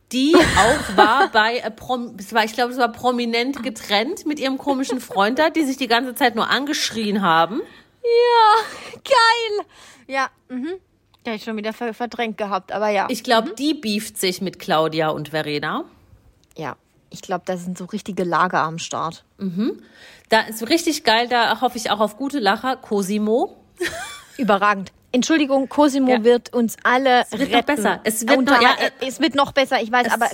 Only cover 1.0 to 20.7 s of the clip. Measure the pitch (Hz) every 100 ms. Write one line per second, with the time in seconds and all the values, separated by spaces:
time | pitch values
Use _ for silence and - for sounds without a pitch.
1 | 208 254 381 220 220 240 214 220 - 247
2 | 240 196 196 226 220 220 240 247 240 226
3 | 247 240 240 233 247 277 240 220 - 202
4 | 240 392 311 294 262 262 - 262 269 262
5 | - 190 202 262 311 320 277 269 247 233
6 | 254 233 240 226 185 220 285 311 - 226
7 | 214 202 190 160 165 247 453 - _ _
8 | 480 466 480 480 440 440 427 - - -
9 | - 523 466 466 453 415 339 - - -
10 | 247 269 254 _ - 254 285 370 _ _
11 | _ _ - 214 226 220 214 220 240 214
12 | 240 - 233 202 202 190 - 196 214 202
13 | - 262 - 233 240 427 285 302 220 208
14 | 214 - 190 185 190 - - 156 160 156
15 | 156 147 147 151 151 147 151 214 330 _
16 | _ - _ _ _ - 147 - _ _
17 | _ - - 180 - 185 175 180 180 208
18 | - 185 180 160 180 175 151 165 - 120
19 | 156 165 _ - 196 170 240 440 - -
20 | - - - 220 220 220 226